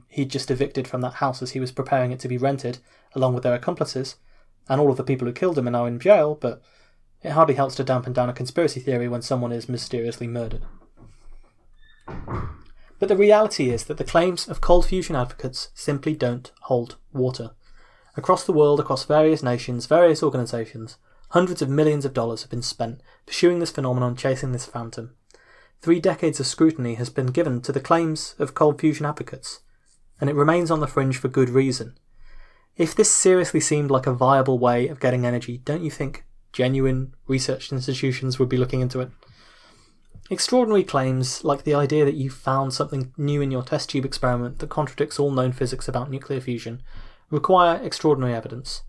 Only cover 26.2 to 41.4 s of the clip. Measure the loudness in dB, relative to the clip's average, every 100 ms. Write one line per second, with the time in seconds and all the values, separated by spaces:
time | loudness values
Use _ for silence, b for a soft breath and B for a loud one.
26.2 | -2 -2 -4 2 2 2 -6 -4 -4 -2
27.2 | -2 0 0 -2 -2 -4 0 0 0 -4
28.2 | -8 -6 -6 2 2 2 -2 -2 -6 -8
29.2 | -12 -14 -16 -18 _ _ _ _ _ -4
30.2 | -2 2 4 4 2 0 0 0 0 0
31.2 | -2 2 2 4 2 -2 -8 -16 _ b
32.2 | b b b b b -2 -2 2 2 4
33.2 | 6 4 4 0 0 0 2 2 2 2
34.2 | 4 6 4 4 4 2 0 0 0 2
35.2 | 0 -2 -4 -10 -6 -4 -4 -6 -8 -8
36.2 | -18 -20 _ -2 0 2 2 0 -4 -10
37.2 | -4 -2 -2 -6 -6 -6 -4 -2 -2 -2
38.2 | -4 0 0 2 0 0 -2 -4 -8 -12
39.2 | b b b b b b b b _ -20
40.2 | -10 -4 2 2 4 2 2 0 0 0
41.2 | -2 -2